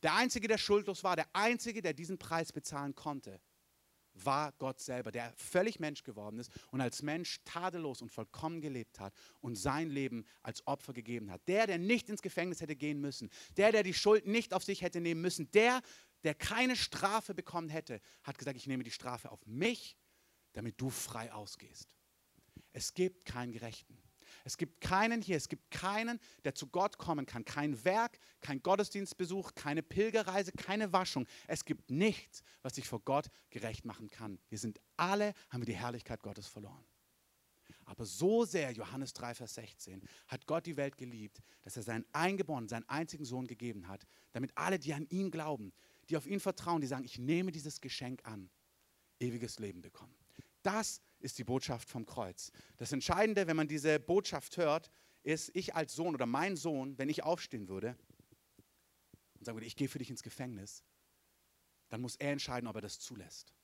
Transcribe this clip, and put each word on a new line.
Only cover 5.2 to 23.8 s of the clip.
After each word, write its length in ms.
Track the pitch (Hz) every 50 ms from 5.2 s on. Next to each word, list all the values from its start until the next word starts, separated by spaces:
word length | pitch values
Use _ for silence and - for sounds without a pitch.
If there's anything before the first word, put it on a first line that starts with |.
| 120 120 -
völlig 420 | - - - - 180 185 226 226 -
Mensch 240 | 170 151 151 - -
geworden 360 | - 113 104 104 104 107 113
ist 120 | 123 - - - - -
und 100 | - 131
als 220 | 135 120 113 - 143
Mensch 380 | 147 151 165 180 - - - _
tadellos 580 | - - 170 175 185 170 175 165 147 127 - 120
und 80 | 113
vollkommen 500 | - - 110 - - - - 160 170 165
gelebt 400 | 147 151 139 123 113 _ _ -
hat 140 | 98 98 - - - - - _
und 160 | - 123 120
sein 340 | 101 - 147 135 147 165 160
Leben 340 | 143 139 135 131 117 117 110 - - _ _
als 240 | 123 - - -
Opfer 260 | - 139 139 - - 131
gegeben 380 | 120 113 110 120 120 110 101
hat. 160 | 92 90 _ -
Der, 180 | 180 202 226
der 120 | 208 190 170
nicht 300 | 175 196 240 240 - -
ins 140 | 214 196 -
Gefängnis 380 | 190 - - 170 185 175 -
hätte 160 | 170 151 151
gehen 240 | 131 147 147 147 143
müssen, 300 | 143 143 131 - 123 98 - - - - -
der, 160 | - 196 214 220
der 100 | 220 208
die 120 | 185 175
Schuld 320 | - - 208 214 214 -
nicht 280 | 196 202 233 226 - -
auf 100 | 185 -
sich 180 | - 196 190 -
hätte 180 | 175 - 180
nehmen 200 | 170 170 170 160
müssen, 300 | 165 180 170 - 160 131 -
der, 300 | 208 220 240 247 254 - - - - - _ _ _ -
der 100 | 160 151
keine 420 | - - - - 226 247 254 254
Strafe 580 | - - - - - - 196 202 226 208 - 196
bekommen 340 | 165 180 - - 175 165 156
hätte, 320 | 151 160 156 - 127 104 - - - - _
hat 160 | - 139 -
gesagt, 180 | - 143 135
„Ich 100 | 123 -
nehme 160 | 139 135 131 127
die 60 | 117
Strafe 400 | - - - 127 123 120 - 120
auf 160 | 120 104 -
mich, 500 | 107 110 127 170 220 247 - - - - _ _ _ _ _ _ _ _ _ _ _ _
damit 260 | - 107 117 104 _
du 100 | 127 131
frei 420 | 120 - - - 117 117 110 117 -
ausgehst.“ 640 | 110 104 98 - - - - - - - _ - _ _ _ _ _ _ _ _ - _ _ _ - - _ _
Es 220 | 120 - - -
gibt 300 | - 180 185 185 - -
keinen 280 | - - 123 123 123 120
Gerechten. 500 | 113 113 117 110 -